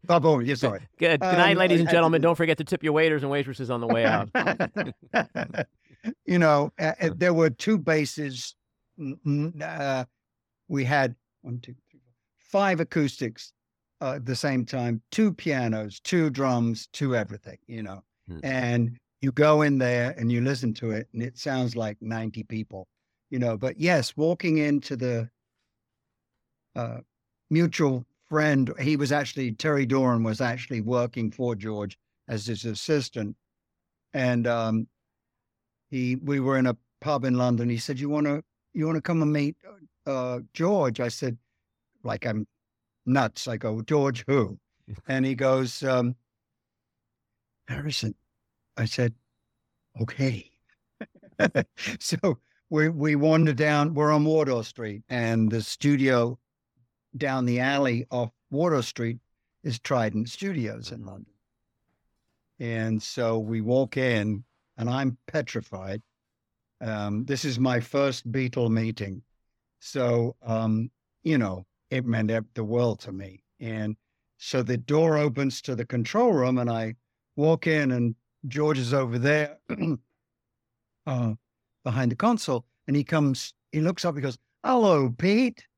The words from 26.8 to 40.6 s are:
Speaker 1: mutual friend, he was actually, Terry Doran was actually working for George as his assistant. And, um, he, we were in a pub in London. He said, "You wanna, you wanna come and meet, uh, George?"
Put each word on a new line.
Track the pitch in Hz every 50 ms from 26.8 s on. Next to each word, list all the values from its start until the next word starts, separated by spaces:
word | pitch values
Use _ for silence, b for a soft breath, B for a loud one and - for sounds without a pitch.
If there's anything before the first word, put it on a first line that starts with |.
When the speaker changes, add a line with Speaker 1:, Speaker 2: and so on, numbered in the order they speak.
| 117 113 117 120 - _ _ _ _ _ _ _ _ _
Speaker 1:
mutual | 156 160 170 165 - - 160 139 131 123 123 _ _ _ _
friend, | _ 151 151 151 151 143 135 131 113 - -
he | 127 147 156
was | 139 143 123
actually, | 147 147 143 - - 139 131 123 110
Terry | - - 156 147 143 135
Doran | 117 135 135 131 127 120 117 113
was | 113 110 107
actually | 131 120 117 123 120 - 131 113
working | 104 113 123 123 120 120 - 123 113 107
for | - - 127 120 113
George | 98 101 110 107 104 104 101 - _ _ _ _ _ _
as | - 117 107 101
his | 117 113 95 117
assistant. | 117 107 - - - 156 147 123 - - 120 104 101 - _ _ _ _ _ _ _ _ _ _ _ _ _ _ _ -
And, | 139 127 123 123 120 113
um, | 120 117 117 113 113 110 110 113 _ _ _ _ _ _ _ _ _ _ _ _ _ _ _ _ _ _ _ _ _
he, | 135 127 127 123 127
we | 131 - 143 143 139
were | 127 135 135
in | 131 127
a | 127 117 _ _ _ _ _
pub | - 151 147 135 139
in | 131 123
London. | 123 123 123 123 113 120 120
He | 117
said, | 117 - - 139 127
"You | 143 143
wanna, | 147 151 147 147 143 151 - _ _ _ _ _ _
you | 160 156
wanna | 156 160 156
come | - - 175 165
and | 151 151
meet, | 151 147 143 143 - _ _ - - _ - _ _ _ _
uh, | 147 135 131 127 127 123 123 - - _
George?" | -